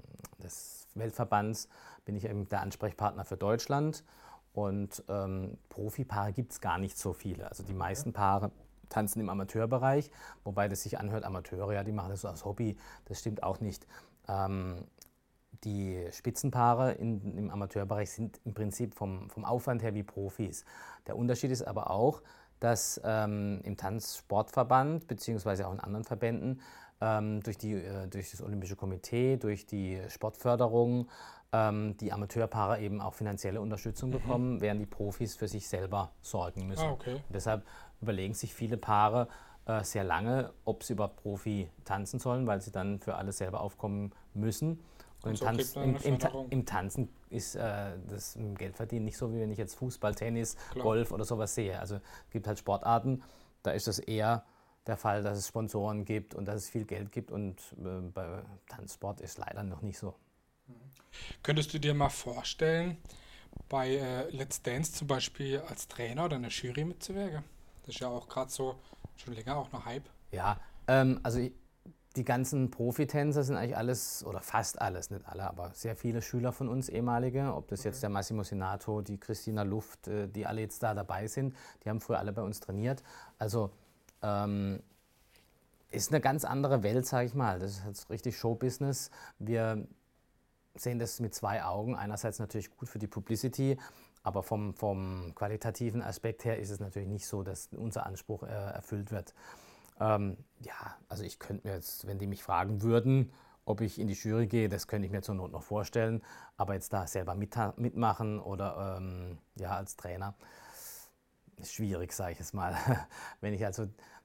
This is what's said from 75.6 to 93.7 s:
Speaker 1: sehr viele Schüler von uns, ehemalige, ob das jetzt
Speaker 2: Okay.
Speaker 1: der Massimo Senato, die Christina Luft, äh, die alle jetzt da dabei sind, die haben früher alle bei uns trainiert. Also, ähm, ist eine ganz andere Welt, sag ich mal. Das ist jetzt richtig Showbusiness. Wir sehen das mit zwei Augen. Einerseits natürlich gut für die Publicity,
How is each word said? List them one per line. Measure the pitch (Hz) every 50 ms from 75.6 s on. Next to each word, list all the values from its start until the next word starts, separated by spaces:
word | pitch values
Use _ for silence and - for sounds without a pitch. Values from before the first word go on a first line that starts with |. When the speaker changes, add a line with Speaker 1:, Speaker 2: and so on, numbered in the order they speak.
| 87 87 90
Speaker 1:
sehr | - - 113 113
viele | - - 120 113 117 110
Schüler | - - 123 117 127 123
von | - 135 120
uns, | 117 131 131 -
ehemalige, | - 107 120 120 120 120 123 127 120 135 139 139 98
ob | 76 - -
das | 104 95 -
jetzt | 107 92
Speaker 2:
Okay. | - -
Speaker 1:
der | 104
Massimo | 101 98 98 - 113 107 98
Senato, | - 101 98 95 92 98 98 - - 107 107 104
die | 104 104 98
Christina | - - 113 - - - 110 107 104
Luft, | 98 101 110 104 - - - - 95
äh, | 101 104 101 95
die | 98 104 104
alle | - - 110
jetzt | 110 101 - - -
da | 110 107
dabei | 101 98 - 87 95 107
sind, | 110 - - 135 135 127 - - - - - -
die | 107
haben | 110 113
früher | - - 120 -
alle | - 104 101
bei | 110 110
uns | 95 104 -
trainiert. | - - 95 98 107 123 131 127 - - - - - - - -
Also, | 113 107 98 117 107 101 - - - - _ _ _ _ - _ -
ähm, | 107 101 101 101 104 101 101 101 98 98 - - - _ _ _ _ _ _ _ _ - - _ _ _ _ _ _ _ _ _ -
ist | - 110 101 -
eine | 151 151
ganz | 120 135 135 156 -
andere | - 127 135 139 139 135 127 98
Welt, | 104 110 127 123
sag | - - 123 123
ich | 123 -
mal. | 139 131 110 95 90
Das | 92 101 101
ist | 98 95
jetzt | 104 95 - - -
richtig | - 110 - 123 110 -
Showbusiness. | - 117 117 113 - 127 123 - 143 139 135 131 - - - - - - - -
Wir | - 107 117 113 113 113 113 107 - - - _ _ _ _ _ _ _ _ _ _ _ _ _ _ _ -
sehen | - - 123 120 120
das | 117 113 - -
mit | 120 107 -
zwei | - - 101 104 110 76
Augen. | 92 87 98 107 120 127
Einerseits | - 95 104 104 101 - 117 104 -
natürlich | 113 98 - 110 95 - -
gut | - - -
für | - 107
die | 107
Publicity, | 101 - 113 98 - 117 104 - 131 117 - 135 135